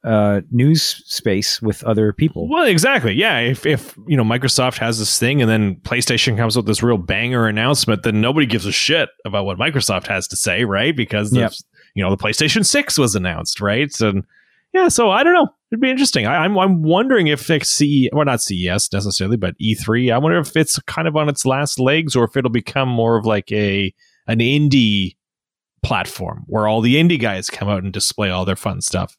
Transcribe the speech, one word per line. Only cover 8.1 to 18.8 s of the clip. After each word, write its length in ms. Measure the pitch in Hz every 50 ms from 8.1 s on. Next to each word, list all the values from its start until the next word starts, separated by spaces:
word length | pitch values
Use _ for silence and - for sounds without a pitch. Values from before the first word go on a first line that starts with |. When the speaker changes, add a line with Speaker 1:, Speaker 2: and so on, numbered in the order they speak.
| 107 107
Speaker 2:
nobody 240 | 107 120 139 160 147
gives 200 | 120 107 113 90
a 60 | 101
shit 380 | - - - - 151 165 147 - _ _ _
about 200 | 110 98 101 98
what 120 | 98 95 92
Microsoft 500 | 120 156 151 135 110 - 101 90 - -
has 180 | 107 92 87 -
to 80 | - -
say, 260 | - 101 87 101 123
right? 320 | 107 98 98 113 147 165
Because 380 | 135 113 - - 104 107 104 120
Speaker 1:
Yep. 80 | 127
Speaker 2:
there's, 220 | 117 107 - - - _ _ _ _ _ _
you 80 | 104 98
know, 60 | 90
the 80 | 98 95
PlayStation 480 | - 104 107 - 151 156 143 226 196
six 320 | - - 285 285 - - -
was 160 | 135 117 98
announced, 460 | 107 90 92 85 80 82 - - -
right? 320 | 107 101 104 120 147 143 - -
And 240 | 113 107 95 98 95 _ _ _ _ _ _ _ _ _ -
yeah, 140 | 370 370 349
so 220 | - - 233 214
I 140 | 190 220 277
don't 100 | 330 359
know. 160 | 359 302 - _ _ _ _
It'd 100 | - 226
be 80 | 269 262
interesting. 380 | 262 262 277 262 - 139 110 107
I, 160 | 139 170 156
I'm, 120 | 185 208 190
I'm 240 | 185 190 190 170
wondering 460 | 156 156 170 185 240 262 269 226 175 151
if, 220 | 147 139 - -
like, 160 | 165 147 -
C-, 440 | - - - 151 143 143 139 131 117 -
or 100 | 147 151
not 180 | 143 123 117
C 240 | - - 101 90 90
E 40 | 90
S 220 | 87 98